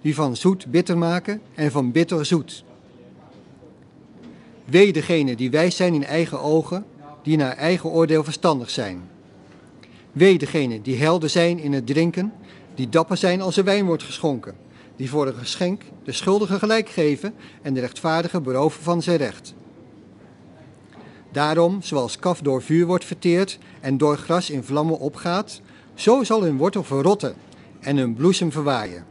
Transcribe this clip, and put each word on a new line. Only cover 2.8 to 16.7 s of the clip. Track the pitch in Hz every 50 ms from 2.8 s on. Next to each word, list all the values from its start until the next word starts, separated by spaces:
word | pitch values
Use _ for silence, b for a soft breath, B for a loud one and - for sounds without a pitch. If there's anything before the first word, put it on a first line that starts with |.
| - - - - - - - - - - - - - - - - - - - - - - - - - - - - - B B B B B B B - -
Wee | 131 175 202 202 185
degenen | 156 143 - 175 160 147 135 123
die | 110 127 127
wijs | 120 151 165 180 175
zijn | - 185 180 170
in | 151 139
eigen | - 147 165 170 160 - 143
ogen, | 143 147 156 160 156 - 180 185 214 - - - - - - - -
die | 151 156
naar | 156 143 131 127
eigen | - 139 165 180 175 - 160
oordeel | 160 165 165 151 156 156 151
verstandig | 147 147 - - - 156 135 120 -
zijn. | - - 120 101 92 87 87 90 - - - - - - - - - - - - - - B B B B B B B
Wee | 139 165 196 190 165
degenen | 143 139 - 160 143 123 113 110 104
die | 127 131
helden | 117 143 156 170 170 156 151
zijn | - 180 170 170 175 175
in | 151 143 143
het | 135 117
drinken, | 113 139 151 165 170 165 - 185 214 - B B B B B B B B
die | - 131 117
dapper | 107 160 165 - 185
zijn | 175 - 185 180 185
als | 190 185 165
er | - 190
wijn | 185 196 208 202
wordt | 185 165 147 -
geschonken, | - - - - 160 139 117 - - 98 - - B B B B B B
die | - 131 127
voor | 131 151 143
een | 135 123
geschenk | 113 120 - - - 180 180 190 202 - - - - -
de | - 127
schuldige | - - 190 196 208 208 180 190 196
gelijk | - 214